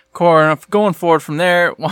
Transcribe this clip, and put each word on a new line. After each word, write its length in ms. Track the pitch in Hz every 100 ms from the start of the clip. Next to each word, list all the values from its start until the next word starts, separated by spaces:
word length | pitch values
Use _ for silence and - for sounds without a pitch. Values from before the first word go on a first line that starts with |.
| _
Cor-, 440 | - 175 160 156 151 -
going 240 | 208 208
forward 260 | 170 175 160
from 140 | - 151
there, 380 | 180 175 170 - 160